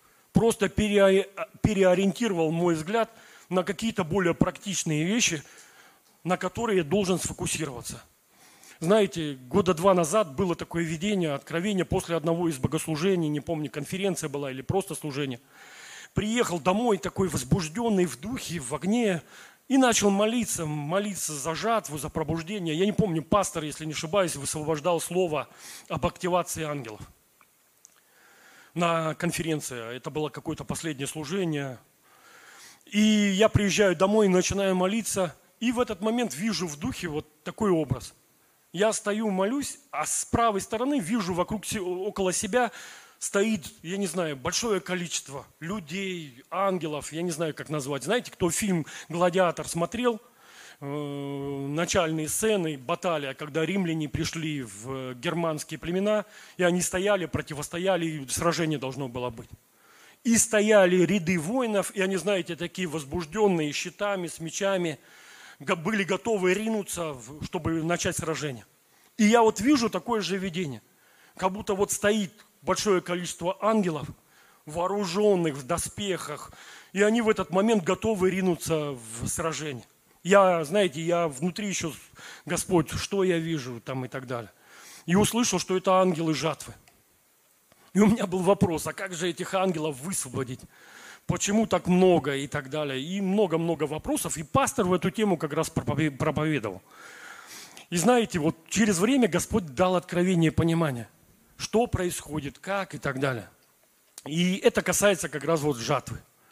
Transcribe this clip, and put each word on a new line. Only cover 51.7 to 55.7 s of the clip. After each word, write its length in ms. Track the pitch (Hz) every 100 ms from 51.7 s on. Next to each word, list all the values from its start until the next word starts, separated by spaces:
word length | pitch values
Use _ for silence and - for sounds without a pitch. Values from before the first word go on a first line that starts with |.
| 147 175 202 160 160 151
сцены, 480 | - 220 208 160 143
баталия, 560 | 123 170 185 156 139
когда 320 | 131 151 151 160
римляне 420 | 196 170 160 147
пришли 540 | 147 160 165 156 147
в 500 | 117 98 120 135 127 123
германские 600 | 165 165 165 151 -